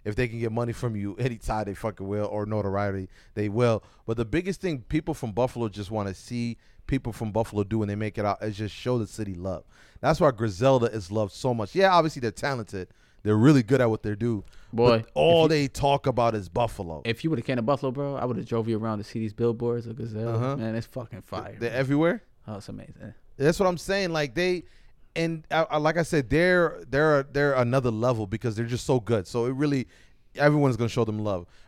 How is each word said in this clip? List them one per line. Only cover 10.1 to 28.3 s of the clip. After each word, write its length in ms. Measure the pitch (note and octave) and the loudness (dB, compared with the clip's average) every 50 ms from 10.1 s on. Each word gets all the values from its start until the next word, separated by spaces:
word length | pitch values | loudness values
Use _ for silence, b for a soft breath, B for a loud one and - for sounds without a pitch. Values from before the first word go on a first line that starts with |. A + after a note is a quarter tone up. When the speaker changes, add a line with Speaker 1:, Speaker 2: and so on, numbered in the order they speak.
| D#3+ D3 | 2 4
Speaker 1:
why 120 | F3 C#3+ | 4 4
Griselda 560 | A#2+ G#2 A#2 A2 F2+ E2+ B2+ C3+ C3+ B2+ A#2 | 4 2 -2 -2 0 2 4 4 6 6 4
is 220 | A#2 G#2+ A2 F2+ F2+ | 2 0 -4 -6 -4
loved 220 | G#2 A2 G#2+ F#2+ - | -2 -2 -2 -2 -4
so 200 | - - B2+ A#2+ | -4 -2 -2 -2
much. 200 | A2+ G#2 - - | -2 -4 -2 2
Yeah, 180 | F3+ F#3+ F#3+ F3+ | 4 4 6 6
obviously 260 | E3+ D#3+ D#3+ - C#3 | 6 4 4 -2 -2
they're 100 | A#2+ A2 | -4 -4
talented. 560 | - - - C#3+ C#3 A#2+ G#2 - G2+ F#2+ F2+ - b b b b b b b | -4 -2 -4 -4 -4 -4 -6 -8 -8 -10 -10 -10 b b b b b b b
They're 120 | G#2+ G#2+ | 4 6
really 280 | G#2+ A#2 D3+ D3+ C3 A2+ | 8 8 8 8 8 6
good 180 | G2+ C#3 B2+ | 4 4 4
at 80 | B2 A2+ | 4 2
what 140 | A2 - - | 2 0 -2
they 120 | G#2+ G#2 | -6 -4
do. 280 | G2+ A#2 A#2+ A2+ G2 - b b b b b | -2 -2 -2 -2 -4 -6 b b b b b
Speaker 2:
Boy, 280 | - A2+ A#2+ A#2+ A#2 A2 | 0 4 6 6 6 4
Speaker 1:
But 100 | A2 - - | 0 -2 0
all 320 | D3+ D3+ E3 E3+ E3 D#3+ | 2 4 6 8 6 6
Speaker 2:
if 60 | D3+ | 6
you 60 | D#3+ | 4
Speaker 1:
they 100 | D3 C#3 | 2 2
talk 400 | C3+ - - C#3+ C#3+ C#3 C3+ - | 0 -2 0 2 2 2 4 2
about 260 | C#3 A#2 B2 A#2 A#2 A2 | 0 2 4 2 2 2
is 120 | G#2 F2+ E2 | 0 -4 -4
Buffalo. 520 | E2+ B2 A#2+ A2 - - F#2+ E2 D#2+ D2 - | -2 -2 -2 -2 -2 -8 -8 -8 -8 -6 -4
Speaker 2:
If 200 | A#2 A2 - - | -4 -4 -2 -2
you 40 | D#3+ | -2
would've 140 | D#3+ A#2 - | -2 -2 -2
came 120 | - C3 | -2 -2
to 40 | A#2+ | -2
Buffalo, 300 | A2 C3+ C#3 C3 C#3 C3 | 0 0 0 0 -2 -4
bro, 240 | B2 C#3 C#3+ C#3 C#3 | -4 -4 -6 -6 -4
I 80 | C3 - | -4 -4
would've 200 | B2 A#2+ - - | -4 -4 -6 -4
drove 220 | - A#2 A2+ G#2+ A#2 | -4 -4 -2 0 -2
you 80 | A2+ | -2
around 220 | G#2+ A2+ A2+ G#2+ G#2 | -2 -2 -4 -4 -6
to 40 | - | -8
see 140 | - - A#2 | -8 -6 -6
these 140 | A2 G#2 G2+ | -6 -6 -2
billboards 520 | - A#2 A#2+ A2+ A#2 A#2+ A#2+ A#2+ A#2+ A#2 | 0 0 0 0 0 -2 -2 -2 -4 -6
of 120 | A2+ A2 | -10 -10
Gazelle. 380 | - A#2 A2 G#2+ G#2+ A2+ A#2 A2+ | -10 -10 -8 -6 -6 -4 -2 -2
Speaker 1:
Uh-huh. 200 | A2+ B2 C3+ C#3 | -2 -2 -2 -2
Speaker 2:
Man, 180 | - A2 A2 A2 | -4 -4 -4 -4
it's 120 | A2+ A2+ | -6 -6
fucking 340 | - - C3 A2+ - A#2+ F#2 - | -8 -10 -12 -12 -12 -14 -18 -14
fire, 340 | - F#2+ F#2 F#2+ G2+ G#2+ G#2 | -12 -10 -10 -10 -12 -8 -6
Speaker 1:
They're 120 | A#2 A#2 | -6 -4
Speaker 2:
man. 80 | A2+ C3 | -2 -2
Speaker 1:
everywhere? 440 | C3+ C3 C#3+ D3 D#3+ E3+ G#3+ A3 - _ _ _ - | 0 2 2 2 2 2 0 -2 -8 _ _ _ -14
Speaker 2:
Oh, 80 | A2+ G#2+ | -14 -12
it's 140 | G2 - - | -12 -12 -12
amazing. 440 | G#2 G2+ G2 - - - G2+ G#2+ - - - - - | -14 -14 -14 -16 -18 -18 -18 -18 -18 -20 -20 -20 -4
Speaker 1:
That's 240 | - C3 D#3+ E3+ - | 2 2 2 4 4
what 80 | G3 | 2
I'm 100 | F#3 F3+ | 0 0
saying. 340 | - - - G3 G3+ F#3+ E3+ E3 | -2 -4 -2 -2 0 0 0 0
Like, 200 | D#3 D3 C3+ G#2+ | -2 -2 -2 -2
they, 300 | E3 F3+ F#3 F#3 F3 - b b b b b b - - - _ | 0 0 0 0 -2 -6 b b b b b b -20 -20 -10 _
and 280 | E3 E3 E3 E3 D#3+ - - | -2 -2 -2 -2 -6 -6 -2
I, 120 | D#3 D#3+ D#3+ - | 0 0 0 0
I, 60 | - D#3 | 0 0
like 180 | D3+ D#3+ D#3+ | 0 0 0
I 60 | E3+ D3 | 0 -2
said, 260 | - E3+ D3+ C3 G2+ | 2 0 0 2 2
they're, 520 | C#3 D#3 F3 F3+ F3+ F3+ E3+ D#3 - - E3 | 2 4 4 6 4 4 4 2 -2 -8 -8
they're, 360 | C3 B2+ C#3+ D#3 D#3 D3 C#3 C3+ | -2 0 2 4 4 4 4 2
they're 320 | C#3 B2 C#3+ C#3+ C#3+ C3+ | 0 0 0 2 2 4
another 360 | B2+ A#2+ A#2+ B2+ C#3 A#2+ B2 | 2 2 4 2 2 2 0
level 340 | A2 G#2+ A#2 B2+ B2 A2 G#2+ | 0 2 0 0 0 0 -2
because 300 | F#2+ | -4